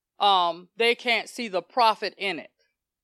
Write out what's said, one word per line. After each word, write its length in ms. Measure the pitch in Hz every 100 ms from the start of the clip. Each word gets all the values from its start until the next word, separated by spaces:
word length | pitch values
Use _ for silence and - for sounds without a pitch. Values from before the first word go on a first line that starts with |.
| _ -
um, 520 | 202 190 175 165 180
they 200 | - 233
can't 340 | 240 247 220 -
see 200 | - 233
the 120 | 180
profit 540 | - - 226 208 190 -
in 220 | 196 156
it. 260 | - _ _ _ _ _